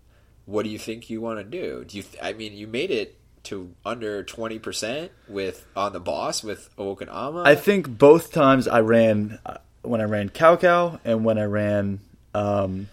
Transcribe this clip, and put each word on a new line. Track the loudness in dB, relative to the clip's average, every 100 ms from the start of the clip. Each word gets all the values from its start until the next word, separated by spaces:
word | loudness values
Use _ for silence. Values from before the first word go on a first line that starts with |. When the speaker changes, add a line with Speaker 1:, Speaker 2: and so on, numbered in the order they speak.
| _ _ _ _ -8
Speaker 1:
what | -6
do | -4
you | -8
think | -12 -12 -12
you | -10
wanna | -8 -10
do? | -10 -10 -10 -12 -14
Do | -14
you, |
th-, | -16 -12
I | -12
mean, | -10 -14
you | -14 -10
made | -8 -4
it | -4 -6 _ _ _
to | -14 -12 -12 -12
under | -10 -8 -8 -8
twenty | -10 -10 -10 -10
percent | -10 -8 -8 -8 -10 -16 -12
with, | -8 -6 -8 _
on | -6 -6
the | -4
boss | -6 -4 -4 -6
with | -8 -12 -14 -10
Awoken | -8 -8 -10
Ama. | -10 -8 0
Speaker 2:
I | 4
think | 6 4 0 -2
both | 6 8 8 6
times | 2 4 4 4
I | 2
ran, | 4 6 6 2 -2 -8
uh, | -14 -16 -20 _
when | -6 -4
I |
ran | -2 -4 -4
Cao | 4 4 6
Cao | 4 4 2 -4
and | -2 0
when | 0 0
I |
ran, | 0 -2 0 0 -2 -6 -12 _ _
um, | -4 -2 0 -2 -6 -10